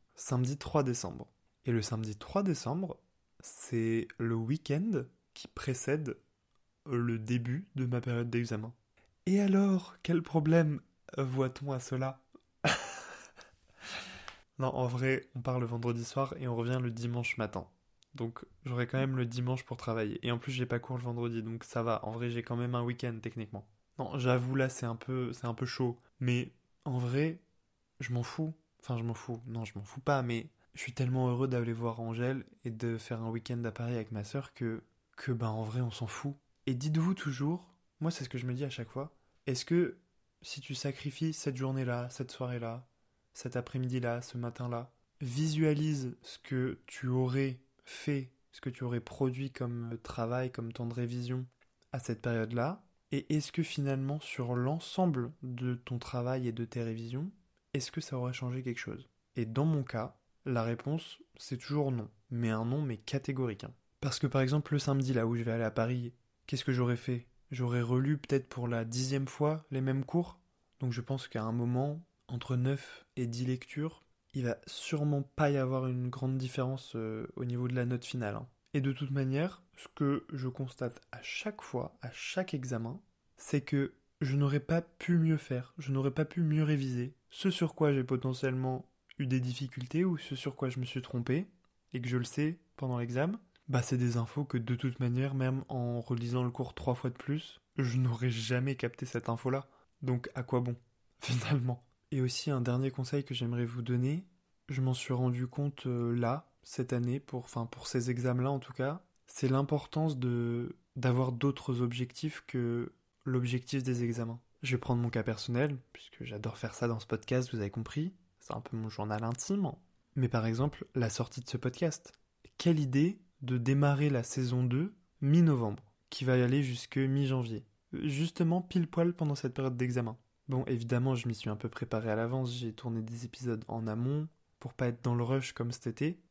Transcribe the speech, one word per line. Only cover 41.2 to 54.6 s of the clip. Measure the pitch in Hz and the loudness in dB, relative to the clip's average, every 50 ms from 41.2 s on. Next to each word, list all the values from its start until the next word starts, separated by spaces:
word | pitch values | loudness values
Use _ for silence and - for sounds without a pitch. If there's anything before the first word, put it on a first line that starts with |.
| 160 160 151 | -2 -2 -2
cette | - - 147 131 | -2 -4 -4 -2
journée-là, | 127 135 135 131 135 127 123 120 120 123 120 | 0 -2 0 0 0 0 0 0 -2 -4 -6
cette | - - 123 - | -6 -6 -6 -6
soirée-là, | - - 127 123 123 117 117 113 117 127 127 _ _ _ _ _ _ _ _ _ - | -6 -6 -4 -4 -4 -4 -4 -6 -6 -8 -12 _ _ _ _ _ _ _ _ _ -16
cet | - - 123 123 | -10 -8 -4 -4
après-midi-là, | 123 120 - - 127 127 123 127 127 120 117 120 120 | -4 -4 -2 -2 -2 -2 0 0 0 0 0 -2 -2
ce | 123 - - | -4 -6 -6
matin-là, | 123 120 117 117 - 123 120 120 117 123 - _ _ _ _ _ - | -6 -6 -6 -6 -6 -6 -4 -4 -4 -6 -8 _ _ _ _ _ -8
visualise | 143 123 123 147 160 160 151 156 160 151 147 147 156 156 147 139 127 120 - - | -6 -4 0 0 0 2 2 4 4 4 4 4 2 2 0 0 -2 -4 -8 -10
ce | - - - - | -14 -18 -18 -14
que | - - 135 127 127 131 - - - | -8 -2 -2 0 0 0 -2 -6 -10
tu | - - - 135 | -16 -10 -4 0
aurais | 127 127 127 131 127 127 139 135 135 127 127 _ _ _ _ - | 2 2 2 2 2 2 2 0 0 -2 -6 _ _ _ _ -20
fait, | - - - - 151 143 135 131 - _ _ _ _ | -16 -12 -6 -2 0 0 0 -2 -6 _ _ _ _
ce | - - | -14 -8
que | - 131 | -6 -6
tu | 123 - 127 | -4 -4 -2
aurais | 120 120 117 | -2 -2 -2
produit | - - - - 135 131 123 131 139 131 | -4 -4 -2 0 0 0 0 0 -4 -6
comme | - - 127 120 120 120 117 117 117 117 - | -4 -4 -4 -4 -4 -4 -6 -6 -8 -8 -8
travail, | - - 123 113 113 123 127 127 127 | -8 -4 -2 -2 0 0 -2 -2 -2
comme | - 123 117 117 | -4 -6 -6 -6
temps | - - 120 | -6 -4 -4
de | 117 117 | -4 -2
révision | 123 120 120 123 123 120 120 127 127 127 - _ _ _ _ _ _ _ - | -2 -2 -2 -2 -4 -4 -2 -2 -4 -4 -8 _ _ _ _ _ _ _ -8
à | - 123 | -8 -6
cette | - - 110 - | -4 -4 -4 -2
période-là, | - 120 117 113 110 110 120 117 123 156 196 - _ _ _ _ _ - | 0 0 0 0 0 0 0 0 0 0 -2 -4 _ _ _ _ _ -4
et | 139 143 - - 156 | -4 -4 0 0 0
est-ce | 151 - - | 0 0 0
que | - 170 165 | 0 -2 -2
finalement, | - - 151 139 139 135 135 135 139 143 151 | 0 0 -2 0 0 0 0 0 -2 -2 -4
sur | - - - - 120 117 117 | -6 -8 -6 -4 -2 0 0
l'ensemble | 123 | 2